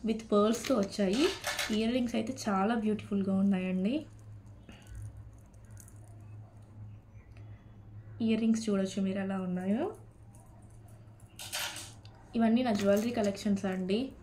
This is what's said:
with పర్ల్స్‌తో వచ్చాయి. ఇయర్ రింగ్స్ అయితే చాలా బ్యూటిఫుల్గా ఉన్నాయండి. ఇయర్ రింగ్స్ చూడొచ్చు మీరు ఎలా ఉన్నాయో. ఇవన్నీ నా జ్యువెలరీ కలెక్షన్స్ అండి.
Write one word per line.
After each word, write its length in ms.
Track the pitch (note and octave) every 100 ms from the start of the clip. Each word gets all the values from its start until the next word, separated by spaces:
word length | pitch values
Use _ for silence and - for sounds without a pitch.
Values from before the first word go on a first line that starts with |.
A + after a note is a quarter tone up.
| A3
with 180 | A3 -
పర్ల్స్‌తో 420 | G#3 G#3+ A#3 - B3
వచ్చాయి. 480 | G3 - G3 A3 F4 G4 - - - G#3+
ఇయర్ 180 | A3+ B3+
రింగ్స్ 200 | A#3+ A#3
అయితే 160 | A3 C4 -
చాలా 280 | G3 G3 A3
బ్యూటిఫుల్గా 500 | G#3+ G#3+ - G3+ F#3+ F#3+
ఉన్నాయండి. 500 | G3 F#3+ F#3 F#3 F#3+ D4 - - - - - - - - - - - - - - - - - - - - - - - - - - - - G#2+ G#2+ - G#2+ - - - - - - - - - - A3+
ఇయర్ 160 | A3
రింగ్స్ 200 | A3+ A3 -
చూడొచ్చు 360 | G3 F#3+ -
మీరు 180 | F#3+ F#3+ F#3+
ఎలా 120 | F#3+ F#3
ఉన్నాయో. 380 | F3+ F#3 A3 F#4 - - - - - - - - - - - - - - - - - - - - - - - - A#3
ఇవన్నీ 240 | A3+ A3+
నా 100 | B3+ G3+
జ్యువెలరీ 320 | G3 G3+ A#3
కలెక్షన్స్ 540 | A#3+ G3+ G3+ G#3+ G3 G3
అండి. 340 | F#3 F#3 G#3 C4+ -